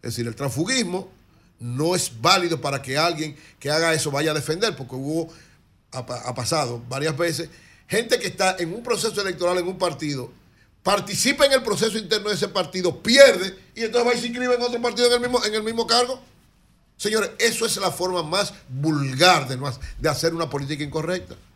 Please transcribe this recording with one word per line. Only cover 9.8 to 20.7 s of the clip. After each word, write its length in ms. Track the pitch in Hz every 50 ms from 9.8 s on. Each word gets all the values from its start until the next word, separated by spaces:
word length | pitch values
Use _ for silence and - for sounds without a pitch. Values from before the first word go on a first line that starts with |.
| 185 175 156 127 160 151 143 135 123 - - - _ _ _ _ _ _ _ _ _
participa 640 | - 196 233 - - 202 - - 247 269 - 302
en 60 | 277
el 120 | 269 269 -
proceso 340 | 240 208 147 214 226 190 220
interno 320 | 214 170 208 208 196 208
de 60 | 208
ese 120 | 175 - 196
partido, 560 | - 202 180 - - 185 180 175 160 - -
pierde, 540 | 208 233 269 277 262 220 180 185 196 185 - - - -
y 80 | - 233
entonces 260 | 220 - 240 240 247
va 60 | 240
y 60 | -
se 60 | - 240
inscribe 280 | 233 247 247 247 247
en 60 | 240
otro 200 | 240 240 240 233
partido 260 | 240 247 220 196 240 240
en 60 | 240
el 60 | 240
mismo, 240 | 240 247 247 240 -
en 100 | 214 214
el 100 | 220 214
mismo 220 | 220 226 226 226
cargo. 360 | - 226 240 247 247 262 262 - - _ _ _ _ _ _ _ _ _ _ _ _ _
Señores, 360 | _ - 208 214 220 202 - - -
eso 280 | 220 233 - - 226
es 100 | 226 - 190
la 140 | 196 185
forma 320 | 151 - 175 185 185 180 165
más 300 | 151 160 196 202 196 - - - -
vulgar 800 | 127 131 147 160 156 147 139 135 127 127 165 185 180 160 135 123
de 80 | 135 123
no 100 | 135 143
ha-, 120 | 127 - - - - -
de 100 | - 156
hacer 240 | 147 - - 165 165
una 160 | 165 165 147
política 340 | 123 143 139 135